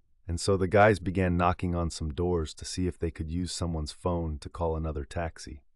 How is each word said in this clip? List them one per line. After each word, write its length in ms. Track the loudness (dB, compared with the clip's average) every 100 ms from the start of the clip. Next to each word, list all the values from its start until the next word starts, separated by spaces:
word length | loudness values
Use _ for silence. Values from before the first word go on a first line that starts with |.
| _ _ -6
and 140 | -2
so 160 | 0 2
the 100 | 4
guys 320 | 6 8 6
began 380 | 0 2 2 4
knocking 380 | 2 2 0
on 160 | 0 -2
some 220 | -4 -6
doors 420 | -2 0 0 -2
to 100 | -8
see 220 | -8 -4 -4
if 120 | -2
they 120 | -4
could 200 | -4 -4
use 220 | -4 -4
someone's 400 | -4 -2 -2 -4
phone 460 | -4 -2 -2 -2 -6
to 100 | -8
call 280 | -4 -2 -2
another 280 | -4 -6
taxi. 580 | -6 -4 -6 -6 -14 -16 -18